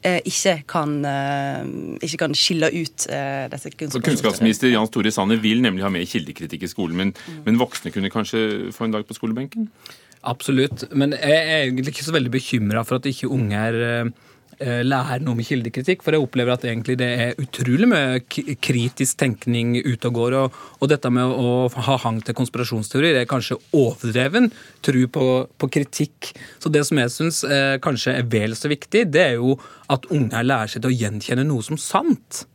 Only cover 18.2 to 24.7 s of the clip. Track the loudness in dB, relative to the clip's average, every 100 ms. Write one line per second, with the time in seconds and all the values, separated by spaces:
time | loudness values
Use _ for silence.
18.2 | -2 -8 -6 -6 0 2 0 0 -2 0
19.2 | -2 -2 -2 0 2 0 0 -2 -2 0
20.2 | 0 2 0 -4 -20 -2 2 2 2 2
21.2 | 2 2 2 2 0 0 0 0 0 -4
22.2 | -4 -4 -2 -2 -4 -2 -2 2 4 4
23.2 | 2 -2 -2 -6 0 4 4 2 -2 0
24.2 | 2 4 2 2 -20